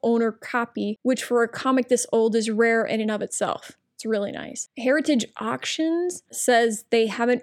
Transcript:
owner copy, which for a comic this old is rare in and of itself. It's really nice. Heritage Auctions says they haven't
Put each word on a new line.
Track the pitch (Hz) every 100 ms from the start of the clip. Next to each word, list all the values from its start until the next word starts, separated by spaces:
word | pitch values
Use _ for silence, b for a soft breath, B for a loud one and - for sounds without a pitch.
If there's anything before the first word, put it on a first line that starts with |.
owner | 233 233 226
copy, | 220 - 247 233 214 208 214
which | 247 254
for | - 240
a | 233
comic | - 262 262 247
this | 247 -
old | 226 226 226
is | 220
rare | 214 233 226
in | - 220
and | 214
of | 214
itself. | - - 196 - - - _ -
It's | 220
really | 214 202
nice. | 76 - - - -
Heritage | 247 302 302 254 - -
Auctions | 220 247 - - 320 339 359 349 _
says | - - 233 233 214 -
they | 233 220
haven't | 240 240 240